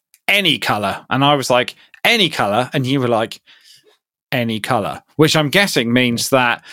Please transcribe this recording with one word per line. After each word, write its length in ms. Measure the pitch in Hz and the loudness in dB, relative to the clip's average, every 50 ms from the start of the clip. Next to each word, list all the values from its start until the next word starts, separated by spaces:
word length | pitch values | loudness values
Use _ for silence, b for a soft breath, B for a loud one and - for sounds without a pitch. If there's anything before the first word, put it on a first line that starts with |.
| _ _ _ _ _ | _ _ _ _ _
any 300 | - 196 208 190 160 131 | -2 -2 0 2 0 0
colour." 480 | 107 - - 117 104 101 98 95 - - - | 0 -2 -2 -2 -2 -2 -4 -4 -6 -6 -4
And 140 | 110 131 139 | -2 0 2
I 120 | 143 147 | 2 2
was 140 | 139 123 - | 0 2 2
like, 260 | 123 123 120 - - b b b b b b | 2 2 0 -2 -8 b b b b b b
"Any 260 | 202 233 226 190 156 | 0 2 2 0 0
colour?" 400 | - - 120 101 104 117 127 - - | 0 -2 -2 0 0 0 -2 -2 -2
And 140 | 147 127 | -4 -2
you 120 | 127 139 139 | 0 -2 0
were 80 | 123 | 0
like, 320 | 120 120 107 113 107 - - b b b b b b b b b b b b _ _ _ _ _ _ | 0 0 -2 -2 -4 -8 -16 b b b b b b b b b b b b _ _ _ _ _ _
"Any 280 | 135 127 117 113 110 107 | -4 -4 -2 -4 -4 -6
colour," 440 | - - 127 110 95 73 67 - - _ _ | -4 -2 -2 -2 -2 -4 -8 -10 -14 _ _
which 180 | - 156 156 - | 2 2 2 4
I'm 140 | 160 151 135 | 0 0 2
guessing 440 | - 190 202 - - 143 113 117 120 | 2 2 0 2 0 -2 0 2 2
means 360 | 127 127 120 117 107 - - | 2 2 2 0 -4 -2 0
that 320 | 135 131 123 120 110 - B B | 2 2 2 2 0 -4 B B